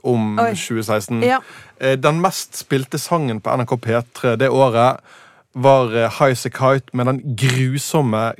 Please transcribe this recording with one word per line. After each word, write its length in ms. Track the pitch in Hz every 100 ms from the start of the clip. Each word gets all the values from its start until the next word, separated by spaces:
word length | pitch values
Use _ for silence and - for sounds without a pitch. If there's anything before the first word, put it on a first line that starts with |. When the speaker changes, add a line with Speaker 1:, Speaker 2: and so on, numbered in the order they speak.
Speaker 1:
om 360 | - 120 107 104
Speaker 2:
Oi. 140 | 226 202
Speaker 1:
tjue 260 | - 113
seksten? 380 | 107 107 - 120
Speaker 2:
Ja. 160 | 240 262 - - - -
Speaker 1:
Eh, 160 | 131 135
den 240 | 147 160
mest 340 | 180 - - -
spilte 420 | - 139 - 151
sangen 440 | - 170 139 110
på 120 | 117
N 80 | 127
R 40 | 120
K 100 | 127
P 240 | 117 117 120
tre 220 | - 127 113
det 120 | 131
året 500 | 127 135 113 123 135 _ - - _ _
var, 400 | - 135 135 123
eh, 160 | 113 113
High 220 | - 143
As 140 | 123 131
A 40 |
Kite, 440 | - 131 135 -
med 120 | 123 123
den 300 | 135 147 117
grusomme 960 | 131 127 131 135 - 165 131 107 113